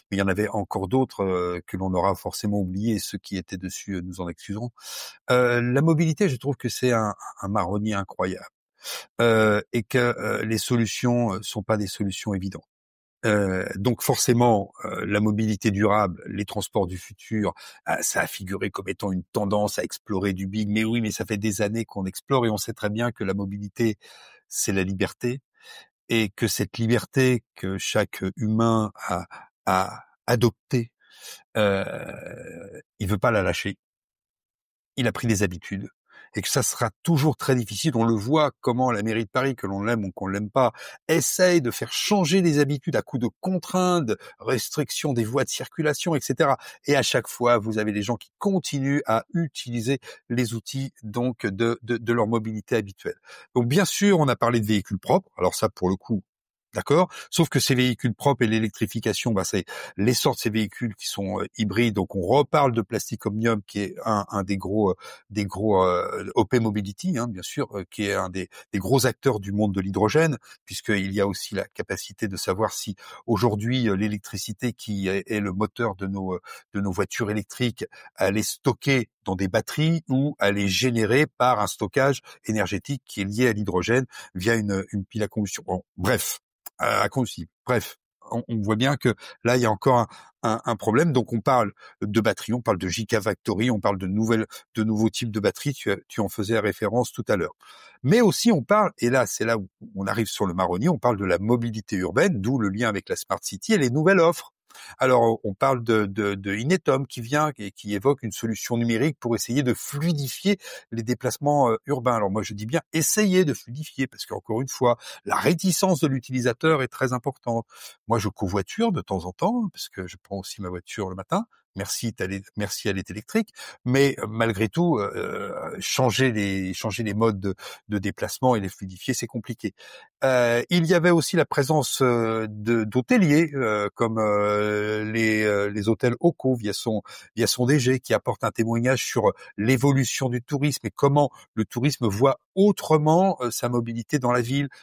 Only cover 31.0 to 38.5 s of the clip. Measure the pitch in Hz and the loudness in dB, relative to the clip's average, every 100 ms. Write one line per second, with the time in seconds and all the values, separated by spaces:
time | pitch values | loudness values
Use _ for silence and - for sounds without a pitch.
31 | _ - - - _ - 104 98 98 - | _ -20 -20 -20 _ 0 2 2 -2 -8
32 | - - - - - - - - - _ | -10 -12 -14 -14 -14 -16 -16 -18 -20 _
33 | 95 104 127 110 90 82 101 98 _ _ | -4 0 2 2 2 -2 -6 -10 _ _
34 | _ _ _ _ _ _ _ _ _ - | _ _ _ _ _ _ _ _ _ -2
35 | 120 - 120 101 98 87 - 98 - _ | -2 0 0 2 0 -2 -8 -10 -10 _
36 | _ - - - - - 120 - 113 - | _ -20 -10 -6 -2 -2 -2 -2 -4 -2
37 | - 165 151 - - 127 110 101 165 117 | 0 2 4 0 0 0 0 -4 -2 2
38 | 117 113 107 156 147 | 2 2 0 2 2